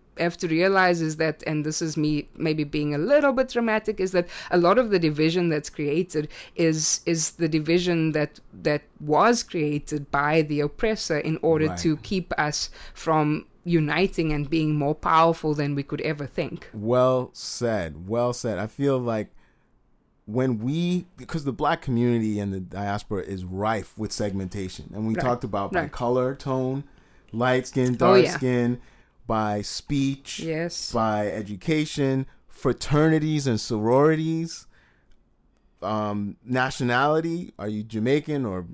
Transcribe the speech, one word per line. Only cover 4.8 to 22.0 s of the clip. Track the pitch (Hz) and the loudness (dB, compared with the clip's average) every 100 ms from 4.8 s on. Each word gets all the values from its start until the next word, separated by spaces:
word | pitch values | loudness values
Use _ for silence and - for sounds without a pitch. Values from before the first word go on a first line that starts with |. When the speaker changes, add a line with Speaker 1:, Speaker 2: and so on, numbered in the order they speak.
| 233 | 4
Speaker 1:
the | 190 | 2
division | 165 151 156 175 175 | 2 2 2 2 2
that's | 151 - | 0 -4
created | - 147 151 175 156 151 - - - | -4 -2 0 -2 -4 -4 -10 -14 0
is, | 165 156 151 - - | 2 2 0 -2 0
is | 165 - | -2 -2
the | - 165 | -2 0
division | 156 151 175 180 170 160 | 0 2 2 2 2 2
that, | 151 147 - - | 0 -2 -6 -20
that | - 151 147 - - | -4 -2 -2 -4 -12
was | 151 151 214 233 | 0 4 6 4
created | - 180 151 147 - 151 143 | 0 -4 -2 -2 -4 -8 -4
by | 143 147 160 | 0 2 2
the | 151 147 | 2 0
oppressor | 147 - 214 220 - 151 | -2 0 -2 -2 -2 -2
in | 151 160 | 0 0
order | 165 156 156 | 2 2 2
Speaker 2:
Right. | 87 | 0
Speaker 1:
to | 165 151 | 0 0
keep | - 190 175 - | -2 -4 -2 -2
us | 151 - - - - - | -2 -2 -8 -10 -18 -8
from | - 156 151 151 - _ | 0 2 2 0 -6 _
uniting | 175 170 147 156 190 - 160 | 0 2 2 2 0 0 0
and | 151 143 | 0 0
being | 160 156 151 | 0 0 0
more | 143 156 | 0 0
powerful | - 160 165 165 156 | 2 6 6 4 -2
than | 147 147 143 | -2 -2 -2
we | |
could | 139 147 | -4 -4
ever | 147 151 139 | -4 -4 -6
think. | - 139 - - | -6 -6 -8 -12
Speaker 2:
Well | 107 107 123 127 127 127 | -8 0 4 4 2 -2
said. | - - - 120 107 82 76 92 | -10 -12 -4 -2 -2 -4 -8 -4
Well | 113 123 | -2 0
said. | 120 120 92 | -2 -4 -4
I | 107 | -6
feel | - 139 131 | -2 0 0
like | 120 110 98 - _ _ _ _ _ _ _ _ - | 0 -4 -6 -12 _ _ _ _ _ _ _ _ -6
when | 110 131 113 | 0 0 0
we, | 120 156 175 180 170 - | -2 0 0 -2 -4 -16
because | 151 165 139 | -8 -4 -4
the | |
black | 113 147 160 | -2 -2 -2
community | - 117 | 0 2